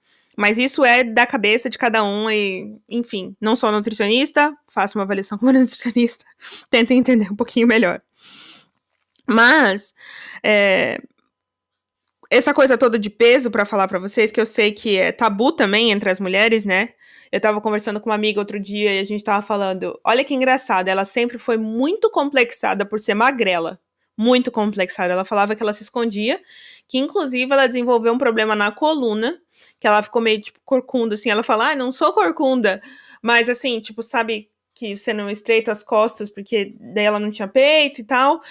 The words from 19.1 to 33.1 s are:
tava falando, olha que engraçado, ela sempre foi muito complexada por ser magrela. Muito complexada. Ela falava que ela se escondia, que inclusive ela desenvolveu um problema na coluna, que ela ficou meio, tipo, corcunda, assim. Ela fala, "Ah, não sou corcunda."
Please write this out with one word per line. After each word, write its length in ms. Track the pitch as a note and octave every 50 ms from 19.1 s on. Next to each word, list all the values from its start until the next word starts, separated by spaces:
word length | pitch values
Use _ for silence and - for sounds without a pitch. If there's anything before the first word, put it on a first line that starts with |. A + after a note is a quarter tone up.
| G#3 G#3 G#3
tava 200 | A3 G3+ G#3 G#3
falando, 540 | - G#3+ G3+ G3 F#3+ F#3 F#3 F#3 F3+ - - -
olha 200 | - A#3 B3+ C#4
que 100 | C#4 C#4+
engraçado, 540 | B3+ C4 C4 C4 C4+ C4 - G#3 F#3 F#3 F#3
ela 160 | F#3+ F#3+ G3
sempre 340 | G3 - G#3+ A#3+ A#3+ A#3+ A3+
foi 180 | - - A3+
muito 540 | A3 A3 G#3+ A3 A#3 C4+ D#4 G4+ A4 - A4
complexada 760 | A4 E4+ C#4+ C#4+ C#4+ C4 A#3+ A#3+ - - - G#3 F#3+ G3 G3+
por 160 | G3+ G#3+ G#3+
ser 140 | - - G3+
magrela. 680 | G#3 A#3 C#4 C#4 A#3+ A#3 F#3+ F3+ E3+ E3 E3 F#3 - _ _ _ _ _ _ _
Muito 360 | - A3 A#3+ B3+ B3+ B3+ B3+
complexada. 600 | - A3+ G#3 G#3+ G#3 G3+ F#3 F3+ - - F#3 F3+
Ela 120 | F3+ F#3 F#3+
falava 320 | - A3 G3+ G3+ G#3 G#3+
que 60 | G#3+
ela 100 | A#3 G#3
se 100 | G#3 G#3+
escondia, 580 | G#3+ - - A#3+ A#3 A#3 G3 G#3 G#3+ A#3 D4+ - - _ - - - - - - _
que 120 | _ - B3+
inclusive 540 | C#4 D#4 - G4+ D#4 C4 B3+ B3 C4 C4
ela 140 | C#4 C#4 C4+
desenvolveu 460 | A#3+ B3 B3 A#3+ B3 B3 A3+ A3 A#3
um 60 | A#3 C4
problema 360 | C#4+ A#3 A3 A3 A3 A3 G#3+
na 160 | G#3 G#3 G#3
coluna, 720 | G#3 - D#4 D4+ D#4+ D4 B3 A3+ G#3 G#3+ A3+ C4 F4 - _ _ _ _ - - _ _
que 80 | - A3
ela 120 | G#3 G#3
ficou 200 | G#3 - - A#3
meio, 180 | A3+ A3 G#3+ G#3+
tipo, 200 | - - - _ _
corcunda, 500 | - C4+ B3+ B3+ - - B3 A#3 A3+ G#3
assim. 160 | G#3 - A#3
Ela 120 | G#3 G#3+
fala, 280 | A#3 - A3+ G#3+ A#3 D4
"Ah, 40 | D#4
não 160 | C4+ B3 B3+
sou 220 | C4 - D#4 D#4+
corcunda." 680 | G4 A4 G4 E4+ D#4+ - D4 C4 C4 B3+ G#3+ G3 F#3+ G3+ - - - - - -